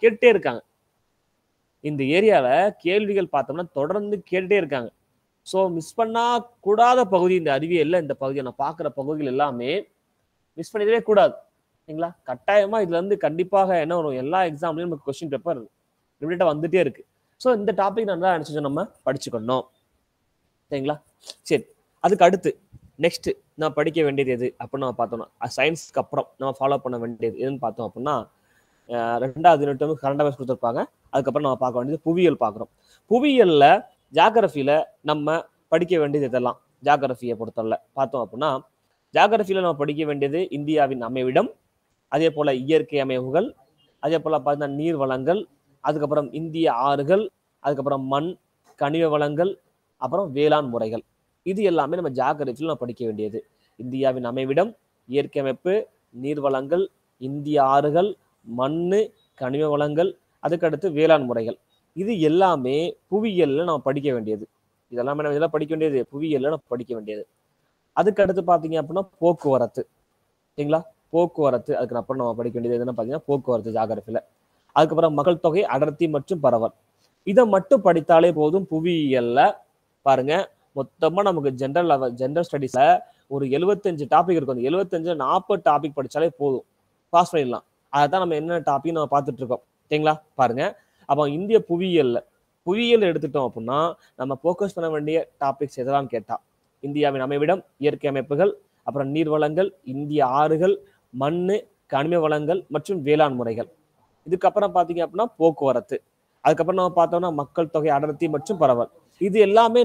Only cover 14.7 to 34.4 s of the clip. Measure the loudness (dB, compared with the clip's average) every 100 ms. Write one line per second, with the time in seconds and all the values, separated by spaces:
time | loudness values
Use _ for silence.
14.7 | -4 -6 -8 -8 -8 -6 -6 -6 -6 -8
15.7 | _ _ _ _ -10 -6 0 0 0 0
16.7 | 0 0 -4 -20 _ _ -4 0 0 0
17.7 | 0 0 0 -4 0 0 0 -2 -4 -4
18.7 | -4 -6 _ -6 -4 -6 -6 -2 -2 -4
19.7 | _ _ _ _ _ _ _ _ _ -10
20.7 | -6 -4 -6 _ _ -20 -14 -4 -4 -4
21.7 | _ _ _ 2 6 6 4 -2 -6 _
22.7 | -20 _ -2 -2 -2 -8 -8 _ -6 -4
23.7 | -2 -2 0 0 0 0 0 -4 -6 -10
24.7 | -6 -6 -4 -4 -6 -12 -12 -8 -2 0
25.7 | -2 -6 -6 -4 -4 -6 -6 -6 -2 -2
26.7 | -2 -4 -6 -8 -6 -6 -4 -6 -4 -6
27.7 | -6 -10 -6 -4 -4 -6 _ _ _ _
28.7 | _ -8 -4 -2 -2 -2 2 4 6 2
29.7 | -2 -2 -2 -2 0 0 -2 -6 -4 -2
30.7 | -4 -6 _ _ -4 -2 0 0 0 -2
31.7 | -2 -4 -4 -2 2 2 2 -2 -4 -14
32.7 | _ _ _ -2 2 4 4 6 8 8
33.7 | 6 2 _ _ 4 4 6